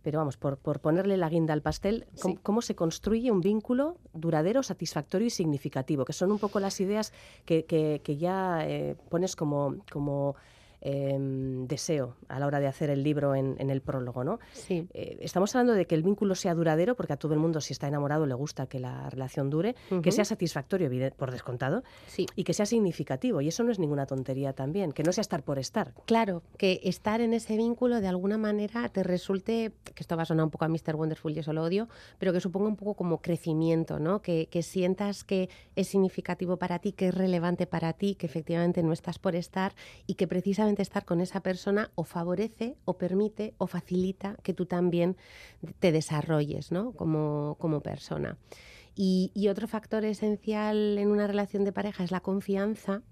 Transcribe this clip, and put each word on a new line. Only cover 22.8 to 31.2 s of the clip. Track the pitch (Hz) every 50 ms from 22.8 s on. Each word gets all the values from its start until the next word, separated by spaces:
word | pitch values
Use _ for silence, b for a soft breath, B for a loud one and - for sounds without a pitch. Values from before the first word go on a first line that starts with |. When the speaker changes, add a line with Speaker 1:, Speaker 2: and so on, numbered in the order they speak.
| 208 180 156 - 147 - 135 131 - 254 220 147
Speaker 1:
y | 139 156
eso | - - 233
no | 240
es | 233 190
ninguna | 170 147 147 143 135
tontería | - 135 135 123 - 131 135 139 135 131
también, | - 135 139 160 202 196 156
que | 135 - 147
no | 165
sea | 180 233
estar | 196 - - 156 -
por | - 143 135
estar. | 127 - - 220 190 123 - - -
Speaker 2:
Claro, | - 226 226 226 202 180 170 - - -
que | - 208 190 185 - -
estar | 185 175 - - 214 214 226
en | 240 226 226
ese | 226 - - 220
vínculo | 214 226 233 233 - 247 247 240 233
de | 196
alguna | 185 180 180 180 196 214
manera | 220 214 214 208 208 208 208 - 233 240 -
te | - 196 185
resulte, | 180 180 180 - - 196 190 190 - 226 226 226 214 - - _
que | - - -
esto | 160 - 175
va | 165 165
a |
sonar | - 165 160 160
un | 156
poco | - - 165
a | 160
Mister | 160 160 - - 156
Wonderful | 151 160 156 156 -